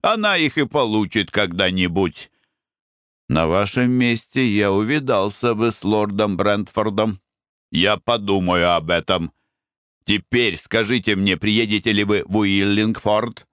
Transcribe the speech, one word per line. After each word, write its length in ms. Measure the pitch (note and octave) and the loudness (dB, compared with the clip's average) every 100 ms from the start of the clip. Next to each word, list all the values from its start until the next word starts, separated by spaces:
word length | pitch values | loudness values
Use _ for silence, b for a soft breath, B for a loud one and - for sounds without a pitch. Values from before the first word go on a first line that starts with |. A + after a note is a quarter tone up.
Она 340 | - A3 G#3 F#3 | 0 0 0 2
их 220 | D#3 - | 0 0
и 80 | C#3+ | -2
получит 640 | D3+ A#2+ G#2+ G2 G#2+ G2 | 0 0 0 0 -2 -2
когда-нибудь». 960 | - G2 F2 F#2+ F#2 F2+ E2+ F2+ - - _ _ _ _ _ _ _ _ _ _ | -2 -2 0 0 2 0 2 0 -2 -20 _ _ _ _ _ _ _ _ _ _
«На 180 | D#2 D#2+ | 0 2
вашем 420 | F2+ G2+ - B2 | 2 0 0 0
месте 540 | B2 B2 A2+ - C#3 B2+ | 2 2 0 -4 -2 0
я 260 | G#2 G2+ | 2 2
увидался 840 | G2 A2 D3+ C3 G#2+ G2+ - B2 G#2+ | 2 0 -2 0 0 0 -2 -2 0
бы 160 | A2+ | -2
с 120 | A2 G2 | -2 0
лордом 500 | G#2+ G#2 G2+ G#2+ F2+ | 0 0 0 -2 0
Брентфордом». 840 | G2 G#2 G2 - G#2+ G2+ G#2+ F#2+ _ _ _ _ _ | 0 0 -2 -2 -2 0 -2 -4 _ _ _ _ _
«Я 240 | D#2 F#2 G#2 | 0 0 0
подумаю 800 | - A#2 G2+ G2 F2+ F2+ F2 F2 | 0 -2 0 0 2 2 2 2
об 160 | D#2+ | 0
этом. 400 | F2 - F2+ E2 _ _ _ _ _ _ _ - | -2 0 -2 -2 _ _ _ _ _ _ _ -4
Теперь 520 | G3+ - A#2+ A#2 E2+ | -4 0 0 0 -2
скажите 580 | - A2+ G#2+ B2 G2 G2 | -4 -2 0 -2 0 0
мне, 220 | G2 F2 | 0 0
приедете 560 | G#2 G#2+ A2+ G#2+ A2+ | 0 0 0 0 0
ли 100 | G#2 | 0
вы 200 | G2+ G#2 - | 2 0 0
в 100 | G#2 | 0
Уиллингфорд? 1080 | G#2 G2 G2 G2+ G#2+ A2+ A2 G#2+ A#2 - _ | 2 2 2 2 0 -2 0 0 -2 -10 _